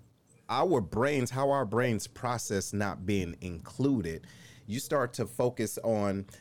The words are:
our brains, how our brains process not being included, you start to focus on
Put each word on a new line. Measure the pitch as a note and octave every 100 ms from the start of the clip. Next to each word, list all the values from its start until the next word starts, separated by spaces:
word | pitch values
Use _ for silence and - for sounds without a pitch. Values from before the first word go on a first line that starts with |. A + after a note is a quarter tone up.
| - _ _ _ -
our | A#2+ F3+ C3+
brains, | D#2+ G#2+ C#3 C#3+ A#2+
how | C3 C#3
our | C#3
brains | A2 A2 B2+ G#2+ -
process | - A#2+ A#2+ - G2 -
not | G2+ G2+ D#2 F#2
being | G2+ F2 -
included, | F#2 E2+ - - C#3 B2+ E2+ D#2+ - - - - -
you | A#2
start | - D3 B2
to | - G#2+
focus | - B2 B2 A2 -
on | A#2 G#2+ G2+ G2 G2 -